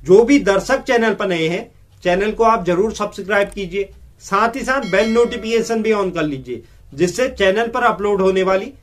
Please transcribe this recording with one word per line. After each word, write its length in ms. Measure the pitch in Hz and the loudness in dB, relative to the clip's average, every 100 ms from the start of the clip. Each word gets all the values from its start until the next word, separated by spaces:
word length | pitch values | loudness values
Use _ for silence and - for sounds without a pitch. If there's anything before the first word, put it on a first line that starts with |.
जो 200 | 131 190 | 6 6
भी 140 | 233 285 | 6 4
दर्शक 420 | 190 196 - 262 | 4 0 0 -4
चैनल 320 | - 240 220 | 0 2 2
पर 140 | 208 202 | 0 -2
नए 180 | 175 160 | -2 -2
हैं, 220 | 180 240 - - _ | -4 -8 -20 -20 _
चैनल 280 | 180 180 208 | -2 0 0
को 120 | 220 | 2
आप 200 | 226 220 | 2 2
जरूर 280 | 175 175 220 | 0 0 0
सब्सक्राइब 540 | 214 208 - 185 202 196 | -2 -8 -8 -2 -2 -2
कीजिए, 380 | 202 185 190 196 - - - | -4 -8 -6 -8 -12 -20 -20
साथ 360 | - 196 220 269 | -4 0 0 -2
ही 60 | |
साथ 280 | 240 269 214 | -2 -2 0
बेल 220 | 190 220 | 0 2
नोटिफिकेशन 720 | 226 240 240 220 226 226 226 | 2 2 -2 -2 -2 0 -2
भी 100 | 220 | 0
on 220 | 208 190 | 0 0
कर 80 | 170 | -2
लीजिए, 400 | 151 135 127 117 - - - | -4 -6 -10 -12 -14 -20 -20
जिससे 340 | 135 180 180 254 | -4 -2 0 -4
चैनल 380 | 262 196 202 233 | 0 0 2 -2
पर 140 | 247 | 0
अपलोड 360 | 240 185 208 196 | 0 0 -2 0
होने 220 | 190 190 | 0 2
वाली 300 | 185 190 226 - | 0 -2 -4 -16